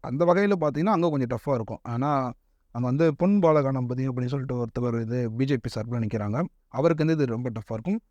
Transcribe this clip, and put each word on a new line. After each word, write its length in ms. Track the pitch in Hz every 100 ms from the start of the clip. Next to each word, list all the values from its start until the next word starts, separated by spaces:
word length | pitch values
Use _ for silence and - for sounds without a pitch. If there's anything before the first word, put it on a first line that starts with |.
அந்த 240 | - 131
வகையில 280 | 170 180 202 196
பார்த்தீங்கன்னா, 320 | 156 143 180
அங்க 180 | 196 170
கொஞ்சம் 280 | 147 123 120
டஃப்பா 160 | -
இருக்கும். 240 | 131 107 113
ஆனா, 500 | - 120 139 143 127 113 _ _ _
அங்க 180 | 117 123
வந்து 280 | 135 165 143
பொன் 220 | 180 202
பாலகானம்பதி 720 | 170 156 135 135 123 123 131
அப்படின்னு 180 | 123 123
சொல்லிட்டு 300 | 139 131 123
ஒருத்தவர் 440 | 117 123 120 117
இது 320 | 113 123 120
பி 120 | 113
ஜே 120 | 135 135
பி 60 | 127
சார்பில் 320 | - 110 120
நிக்கிறாங்க. 440 | 113 110 104 110 180 _ _
அவருக்கு 360 | 117 156 160
வந்து 180 | 156 160
இது 100 | 135
ரொம்ப 180 | 117 127
டஃப்பா 220 | 110 107
இருக்கும். 280 | 110 123 220 _